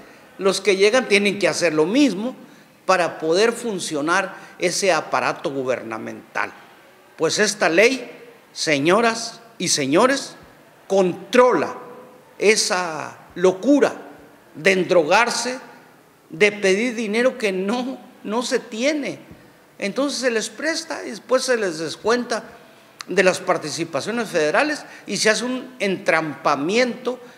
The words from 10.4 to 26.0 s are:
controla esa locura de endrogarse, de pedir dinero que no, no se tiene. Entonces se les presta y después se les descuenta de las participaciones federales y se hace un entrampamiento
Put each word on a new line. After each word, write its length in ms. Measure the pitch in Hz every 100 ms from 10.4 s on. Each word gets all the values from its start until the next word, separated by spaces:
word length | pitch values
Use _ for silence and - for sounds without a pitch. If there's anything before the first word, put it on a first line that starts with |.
| - - - _ -
controla 880 | 190 185 - - 247 247 175 117 - - - - - - -
esa 800 | 196 208 - 185 175 151 123 - - 175
locura 580 | 180 185 247 285 - - - - - - - -
de 160 | 180
endrogarse, 880 | 190 156 180 151 202 233 - 247 254 - - - - _ _ _
de 200 | 165 208
pedir 440 | 208 196 196 247 220
dinero 420 | 214 220 247 247
que 140 | 214
no, 480 | 185 196 247 254 254 - -
no 180 | 196 226
se 160 | 240 254
tiene. 640 | - 214 269 311 226 139 - - - - _ -
Entonces 440 | 202 202 285 233
se 100 | 254
les 180 | 226 208
presta 560 | - 311 - - 214 -
y 60 |
después 320 | 208 - 254
se 140 | 262 240
les 200 | 190 156
descuenta 680 | 156 - 208 247 240 220 - - - - - - -
de 160 | 180
las 160 | 185 -
participaciones 920 | - 165 151 131 160 135 156 233 196
federales 560 | 160 151 208 302 285 - - -
y 120 | 196
se 120 | 214
hace 160 | 202 247
un 300 | 254 - -
entrampamiento 1400 | 202 185